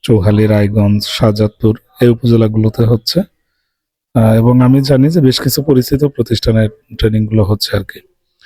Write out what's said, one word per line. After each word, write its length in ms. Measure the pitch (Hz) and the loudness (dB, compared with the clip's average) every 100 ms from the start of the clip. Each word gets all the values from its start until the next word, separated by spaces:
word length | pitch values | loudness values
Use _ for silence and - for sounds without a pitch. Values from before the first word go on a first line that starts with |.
চৌহালি, 460 | - 110 92 104 107 | 0 0 2 0 2
রায়গঞ্জ, 580 | 104 101 107 104 104 - | 2 0 0 0 -2 -4
শাহজাদপুর, 720 | - 113 107 107 _ 110 110 _ _ | -2 -2 0 -2 _ -2 -2 _ _
এই 60 | 123 | 0
উপজেলাগুলোতে 800 | 117 120 117 110 110 110 - 117 | 0 2 2 2 0 -2 0 0
হচ্ছে। 340 | 117 - - 208 _ _ _ _ _ _ _ _ 117 | 0 -2 -4 -4 _ _ _ _ _ _ _ _ 0
আহ, 200 | 110 113 | 2 2
এবং 260 | 117 123 | 2 2
আমি 200 | 127 135 | 4 2
জানি 280 | 135 135 139 | 2 2 2
যে 120 | 170 | 2
বেশ 180 | 131 127 | 0 0
কিছু 240 | 139 - | -2 -4
পরিচিত 420 | 139 131 123 139 143 | -2 -4 -2 -2 -4
প্রতিষ্ঠানের 640 | - 117 117 - 110 107 | -4 -4 -2 0 0 -2
ট্রেনিংগুলো 720 | - _ 113 113 110 107 107 | -4 _ -4 -2 -2 -2 0
হচ্ছে 340 | 98 104 - 101 | 0 -2 -4 -6
আর 60 | |
কি। 160 | 98 - _ _ _ _ | -8 -18 _ _ _ _